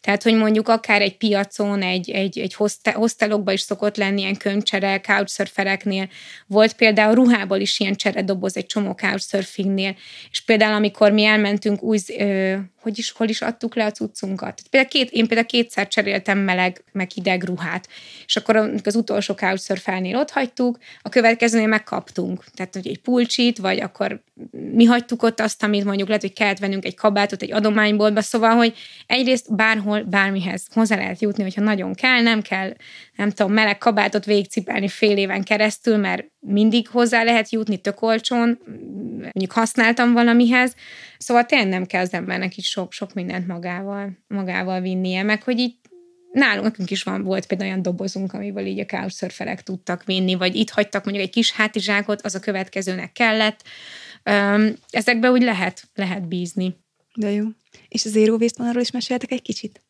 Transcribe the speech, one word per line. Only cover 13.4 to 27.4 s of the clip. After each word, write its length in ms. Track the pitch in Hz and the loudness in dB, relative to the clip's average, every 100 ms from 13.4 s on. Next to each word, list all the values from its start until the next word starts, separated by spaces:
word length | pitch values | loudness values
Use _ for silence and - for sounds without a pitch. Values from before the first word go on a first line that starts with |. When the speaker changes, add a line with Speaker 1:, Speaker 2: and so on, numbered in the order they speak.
Speaker 1:
adtuk 340 | - 240 233 | -4 -4 -6
le 100 | 233 | -2
a 60 | 214 | -2
cuccunkat. 480 | 214 214 - 190 190 - | -2 -8 -6 -8 -6 -8
Tehát 120 | - - | -12 0
például 220 | 269 262 | 2 2
két, 180 | 285 247 | 0 0
én 140 | - 226 | 0 2
például 200 | 226 233 | 2 2
kétszer 400 | 240 233 - 202 | 0 0 -4 -2
cseréltem 500 | - 196 202 190 202 | -2 -2 -2 0 0
meleg, 440 | 196 180 185 180 _ | 0 0 0 -4 _
meg 180 | 196 185 | -8 -6
hideg 340 | - 185 185 | -4 -2 -2
ruhát. 440 | 180 175 160 185 - - - - | -2 -6 -6 -8 -10 -20 -20 -20
És 100 | - | -6
akkor 200 | - - 220 214 214 | -4 2 2 2 -2
az 120 | 208 | 0
utolsó 380 | 220 226 208 - | 0 0 -4 -4
couchsurfernél 840 | 196 190 190 - 190 - 185 185 233 | -2 -2 -2 -4 -4 -2 -4 -2 -2
ott 140 | 294 | -2
hagytuk, 460 | 285 254 - 247 240 - - | -2 -4 -2 -2 -2 -14 -16
a 80 | - | 0
következőnél 580 | 254 226 226 233 226 220 | 4 4 4 2 2 2
megkaptunk. 760 | 214 - 196 - - 185 185 - | 0 -2 -8 -6 -6 -6 -8 -12
Tehát, 200 | - 185 | -12 -12
hogy 140 | 190 190 | -10 -10
egy 100 | 202 | -8
pulcsit, 580 | - 247 240 - 240 240 | 0 2 2 2 2 2
vagy 220 | 190 190 | -2 -2
akkor 400 | 185 - 190 202 _ - - - - | -4 -6 -6 -6 _ -20 -18 -12 0
mi 120 | 220 | 6
hagytuk 380 | 233 240 240 233 | 8 6 0 -2
ott 160 | 226 226 | 0 0
azt, 240 | 220 - | -4 -2
amit 200 | 208 208 | -2 0
mondjuk 240 | 202 196 196 | 0 -2 0
lehet, 140 | 214 | -2
hogy 100 | 196 | -2
kellett 260 | - 202 196 | -2 -2 0
vennünk 260 | 196 196 | -4 -4
egy 100 | - | -8
kabátot 460 | - 107 101 - - | 0 0 2 0 -4